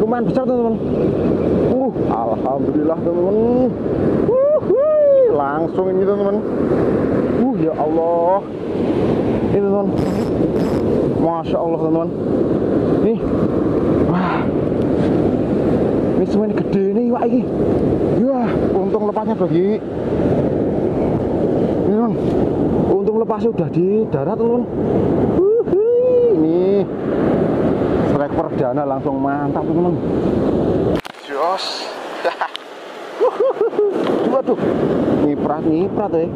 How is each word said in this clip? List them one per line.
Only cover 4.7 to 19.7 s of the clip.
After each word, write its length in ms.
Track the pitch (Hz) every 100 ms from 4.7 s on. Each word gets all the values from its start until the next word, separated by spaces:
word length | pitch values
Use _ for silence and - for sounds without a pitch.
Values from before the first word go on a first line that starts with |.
| 453 605 622 587 554 508
langsung 540 | 147 139 147 165 - 185 190
ini, 80 |
teman-teman. 340 | 190 202 202 202 - - - - - - - - - -
Uh, 160 | 247 220
ya 100 | 160 -
Allah. 580 | 147 160 165 170 170 190 - - - - - - - - - - -
Ini, 60 | 196
teman-teman. 240 | 202 202 196 - - 196 - - - - - - - - - -
Masya 340 | 165 165 160 160
Allah, 200 | 170 160
teman-teman. 300 | 160 160 165 170 - - - - - - - -
Nih. 200 | 202 226 - - - - - - - - -
Wah. 280 | 180 180 - - - - - - - - - - - - - - - - - - -
Ini 60 | 285
semen 240 | 202 214
gede 320 | - - 196 196 202
nih, 100 | 240 233
wak, 80 | 233
iki. 100 | 240 175 - - - - - - 160 247
Wah, 240 | 262 220 - - 190
untung 320 | 190 208 208
lepasnya 280 | 208 214 214
bagi. 400 | - 160 190